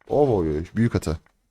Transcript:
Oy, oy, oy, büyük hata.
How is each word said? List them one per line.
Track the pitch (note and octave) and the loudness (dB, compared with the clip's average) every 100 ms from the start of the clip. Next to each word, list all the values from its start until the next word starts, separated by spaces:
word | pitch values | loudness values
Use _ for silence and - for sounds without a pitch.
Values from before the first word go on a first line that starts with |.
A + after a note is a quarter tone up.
| - | -4
Oy, | B2+ C#3+ | 2 2
oy, | G#2 D#2+ D2+ | 2 0 -4
oy, | E2+ G#2 | -4 -2
büyük | A#2 | 0
hata. | - - D#2 _ _ _ | 0 -2 -6 _ _ _